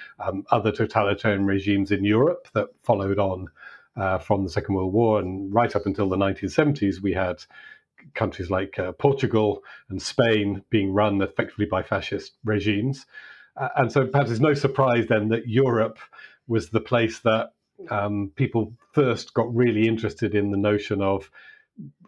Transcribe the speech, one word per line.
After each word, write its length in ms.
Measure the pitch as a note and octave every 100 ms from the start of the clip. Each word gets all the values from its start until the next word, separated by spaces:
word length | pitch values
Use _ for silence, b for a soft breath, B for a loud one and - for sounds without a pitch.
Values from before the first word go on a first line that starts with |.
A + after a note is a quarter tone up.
| B B
um, 260 | F#2 F#2+ -
other 200 | A#2+ G#2
totalitarian 720 | G2+ G#2+ A2 G2+ G#2 A2+ G2 G2
regimes 460 | G2 G2 G2 G2
in 120 | G2 G#2
Europe 420 | G#2+ D#3 F3 -
that 140 | A2 - -
followed 360 | - G#2 G2 G2
on, 280 | G2 F#2 F2+ B B B B G#2
uh, 220 | F#2+ F#2
from 240 | - G2+
the 60 | F#2+
Second 240 | - -
World 200 | F#2+ F#2
War. 260 | G#2 A2+ G#2+
And 340 | F#2 F#2+ G2
right 220 | G#2+ G#2 G#2
up 100 | G2+
until 220 | F#2+ G2
the 80 | F#2
nineteen 340 | G2 F#2+ F#2+
seventies, 520 | - D3+ D3 G2 F2+
we 100 | G2
had 320 | F2+ F2+ F2 - B B B B _ - -
countries 340 | G#2 - F2+
like, 300 | F#2+ G2 -
uh, 140 | F#2
Portugal 680 | - C#3+ C#3 A#2+ A2+ G#2+ G2 B B B
and 120 | F#2+
Spain 600 | - - A#2 G#2+ G2+ G2 -
being 240 | A2 G2
run 280 | G2 G#2+ G2
effectively 440 | F#2+ - - - G2+
by 180 | F#2
fascist 480 | - G2 - G2 - _ A2
regimes. 600 | G#2+ G2 G2+ B2+ C#3 - B B B B -
Uh, 100 | C3 -
and 160 | A#2
so 160 | C#3+ C3
perhaps 240 | C#3+ A#2+
it's 80 | A#2
no 140 | D3+
surprise 540 | D3 C3 - C3 A#2+ A2+
then 180 | A2 G#2+
that 220 | A#2 A2+
Europe 500 | A#2 B2+ A#2 A2+ - - B B B -
was 220 | A2+ -
the 100 | A2+
place 400 | - A#2+ A2+ -
that, 320 | A2+ A2 A#2 _ _ - -
um, 420 | G#2 G#2 G2+ G2 -
people 360 | C3 A#2 A2 A#2+ _
first 400 | D3+ B2+ A2+ -
got 200 | A#2+ A2+
really 340 | A#2 B2 G#2+ A2+
interested 480 | A2+ G#2+ - G#2 G#2
in 160 | G2+
the 60 | G2
notion 440 | G#2 G#2 - G2
of 280 | G2 G2 - B B B B - C#3+ _